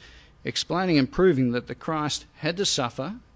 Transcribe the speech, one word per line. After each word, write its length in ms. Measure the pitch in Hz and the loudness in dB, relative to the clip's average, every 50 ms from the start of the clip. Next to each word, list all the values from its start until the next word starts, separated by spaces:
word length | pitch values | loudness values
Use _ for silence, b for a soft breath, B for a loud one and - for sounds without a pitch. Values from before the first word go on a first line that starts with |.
| B B B B B B B B - | B B B B B B B B -8
explaining 540 | - - - - - 160 175 185 185 165 143 | -6 -4 -4 -4 -2 -2 -2 2 2 4 4
and 120 | 131 127 | 2 2
proving 400 | - - 185 190 160 131 131 120 120 | 2 4 4 6 6 4 2 2 0
that 140 | 123 - | -2 -4
the 80 | - 123 | -6 -12
Christ 500 | - - - 160 156 151 143 - - - - _ | -8 -6 -4 -4 -2 -2 -4 -4 -6 -8 -14 _
had 200 | - 151 156 170 185 | -6 -4 -4 -2 -2
to 60 | 196 | -2
suffer 520 | - - - 131 117 - - 131 165 220 247 - - _ | -2 0 0 -2 -2 -4 -6 -8 -8 -10 -12 -16 -20 _